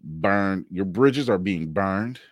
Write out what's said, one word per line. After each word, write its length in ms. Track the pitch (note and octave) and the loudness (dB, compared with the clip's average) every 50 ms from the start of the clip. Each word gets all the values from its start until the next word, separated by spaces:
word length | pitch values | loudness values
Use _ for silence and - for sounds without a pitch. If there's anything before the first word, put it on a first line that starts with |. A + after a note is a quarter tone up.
burned, 640 | - D2+ D#2+ D#2+ E2+ G2 G2+ G2+ G2 F#2+ F#2+ F#2 - - | -16 -14 -6 -2 0 2 2 2 2 0 -2 -2 -6 -6
your 140 | F2+ F#2 G2 | -6 -4 -4
bridges 440 | F#2 F2 A2+ C3+ C#3 B2+ D3 C3 A#2+ | -2 2 4 4 4 4 2 2 0
are 100 | G2+ F2+ | 0 2
being 340 | F#2 G2+ F#2 D#2+ D#2+ D#2+ | 0 -2 -2 -2 -4 -2
burned. 480 | D#2 G2 G2 F#2+ F#2+ G2+ A2+ B2 B2+ - - _ | -2 0 0 0 0 -2 -4 -4 -8 -12 -18 _